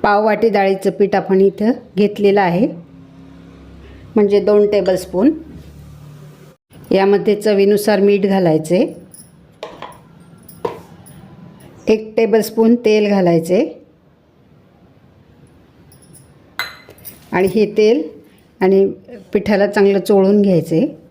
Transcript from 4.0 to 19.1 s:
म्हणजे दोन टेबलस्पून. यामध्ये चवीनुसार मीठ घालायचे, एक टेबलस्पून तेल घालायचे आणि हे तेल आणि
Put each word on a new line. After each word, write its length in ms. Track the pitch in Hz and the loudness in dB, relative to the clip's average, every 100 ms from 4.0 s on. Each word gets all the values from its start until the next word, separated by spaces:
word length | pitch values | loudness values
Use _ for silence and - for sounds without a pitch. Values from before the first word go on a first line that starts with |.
| - 220 | -6 -2
म्हणजे 280 | 202 202 | 2 2
दोन 280 | 196 208 202 | 2 2 2
टेबलस्पून. 600 | 208 185 180 - 180 254 320 - - - - - - - - - - - _ _ - - | 0 0 -4 -4 0 0 0 -12 -20 -20 -20 -20 -20 -20 -20 -20 -20 -20 _ _ -20 -4
यामध्ये 500 | 190 196 202 175 208 | 0 0 0 0 -2
चवीनुसार 580 | 214 202 202 208 214 202 | -2 0 2 2 0 0
मीठ 220 | 202 202 | 2 2
घालायचे, 840 | 196 190 175 156 156 180 302 - - - - _ _ _ - - - - - - - - - - - - - - - - - - - - - - - | 0 0 0 0 0 -2 -2 -6 -20 -20 -20 _ _ _ -20 -18 -20 -20 -20 -20 -20 -20 -20 -14 -14 -14 -20 -20 -20 -20 -20 -20 -20 -20 -20 -10 -2
एक 260 | 214 220 - | -2 -2 -2
टेबलस्पून 580 | 220 220 208 - 226 240 | 0 0 -2 0 2 2
तेल 340 | 220 214 208 | 2 0 2
घालायचे 760 | 202 175 170 165 185 320 - - _ _ _ _ _ _ _ _ _ _ _ _ _ _ _ - _ _ _ - - - - _ _ _ - - - - - - - - | 2 2 0 0 -2 -2 -8 -20 _ _ _ _ _ _ _ _ _ _ _ _ _ _ _ -20 _ _ _ -20 -20 -20 -20 _ _ _ -16 -16 -16 -20 -20 -20 -20 -8
आणि 160 | 180 190 | -2 0
हे 300 | 220 214 214 | 0 0 2
तेल 320 | 214 269 - - - _ _ _ | 2 2 -4 -14 -20 _ _ _
आणि 300 | 190 196 196 - - | 0 2 0 -4 -18